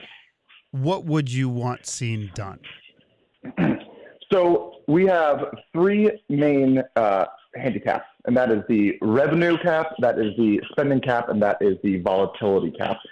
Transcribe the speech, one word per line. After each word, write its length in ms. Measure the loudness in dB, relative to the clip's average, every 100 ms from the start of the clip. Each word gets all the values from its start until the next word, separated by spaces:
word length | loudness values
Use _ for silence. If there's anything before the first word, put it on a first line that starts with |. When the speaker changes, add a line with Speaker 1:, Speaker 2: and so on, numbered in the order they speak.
| -20 -20 _ _ _ -20 _
Speaker 1:
what 360 | -4 -4 -4 -2
would 220 | -2 -2
you 200 | -2 -2
want 360 | -2 -6 -8 -12
seen 440 | -8 -6 -6 -8
done? 260 | -10 -12 -14 -20 -20 -20 _ _ _ _ _ -10 -2
Speaker 2:
<clears throat> 200 | -2 -2 -8 -20 -20 -20 -2
So 420 | 2 2 0 -2 -10 0
we 200 | 2 4
have 380 | 4 2 0 -4 -12 -8
three 360 | 0 2 4 2 0 -4
main, 560 | 0 2 4 4 2 0
uh, 300 | 0 2 2 -2 -6 _ -8
handicaps, 500 | -6 -4 -2 -4 -6 _ -2
and 100 | 0
that 160 | 2
is 100 | 0 2
the 280 | 2 2 0
revenue 560 | 0 2 2 2 2 0
cap, 300 | 0 0 -2 -2
that 220 | 0 0
is 160 | -2 0
the 240 | 2 0 -2
spending 300 | -2 0 0
cap, 300 | 0 -2 0
and 120 | 0
that 140 | 0 2
is 180 | 0 0
the 160 | 0 0
volatility 720 | 0 0 0 -2 0 0 0
cap. 280 | -4 -6 -6 -12